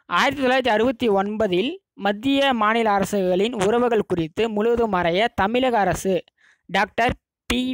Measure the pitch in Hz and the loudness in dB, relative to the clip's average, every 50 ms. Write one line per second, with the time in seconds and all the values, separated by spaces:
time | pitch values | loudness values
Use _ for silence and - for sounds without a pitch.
0 | _ - 175 180 226 277 277 285 262 247 262 269 247 247 214 214 226 262 254 - | _ -2 0 0 2 0 0 0 0 2 2 2 2 2 2 2 2 0 0 0
1 | 254 220 196 190 190 208 214 214 220 196 180 180 220 285 370 392 _ _ _ - | 0 0 0 0 0 -2 -2 -2 -2 0 0 0 -2 -2 -6 -10 _ _ _ -6
2 | 196 202 208 208 233 269 277 277 277 277 254 226 208 214 226 233 226 214 202 196 | -4 -4 -4 -2 -2 0 0 2 2 2 0 2 2 2 2 2 2 2 0 0
3 | 190 - 208 202 185 180 180 185 202 240 254 214 185 208 233 240 247 240 233 208 | 0 -2 -2 0 0 0 0 0 0 -2 -2 -2 0 0 2 2 2 2 0 0
4 | - - 185 170 160 156 - - 220 226 208 208 214 233 240 233 233 214 190 180 | -2 -2 -4 -4 -4 -4 -4 -4 -4 -2 -2 -2 0 0 0 0 0 0 0 0
5 | 170 165 170 190 226 240 - - 196 208 233 247 262 262 233 214 196 180 156 - | 0 0 0 0 0 0 -2 -2 -2 0 0 0 0 2 2 2 2 0 0 -2
6 | - 190 185 160 - _ _ _ _ _ _ _ _ - 180 196 208 - - - | -2 -2 -2 -2 -4 _ _ _ _ _ _ _ _ -4 -2 -2 -2 -2 -2 -2
7 | 233 247 - - _ _ _ _ _ - 240 247 254 254 | -2 -2 -2 -4 _ _ _ _ _ -4 -2 -2 -2 -2